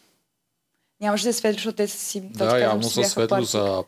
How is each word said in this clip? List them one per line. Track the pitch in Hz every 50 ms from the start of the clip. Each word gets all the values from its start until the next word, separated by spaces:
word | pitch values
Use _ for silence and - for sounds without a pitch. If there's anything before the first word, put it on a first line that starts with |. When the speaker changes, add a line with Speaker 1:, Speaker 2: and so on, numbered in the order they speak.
| _ _ _ _ _ _ _ _ _ _ _ _ _ _ _ _ _ _ _ -
Speaker 1:
нямаше | 208 208 208 208 196
да | 240
е |
Светло, | 226 - - 220 208
защото | 196 196 226 208
те | - 208 208
са | - -
си, | - - - 202
Speaker 2:
Да, | 190 196
Speaker 1:
точно | 220 - -
казвам, | 110 120 127
Speaker 2:
явно | 120 110 107 104
Speaker 1:
че | 113 113
си | -
Speaker 2:
със | -
Speaker 1:
бяха | - -
Speaker 2:
Светло | - - 113 110
Speaker 1:
партия. | 196 - 120
Speaker 2:
са | - - 107 101 98 95 95 90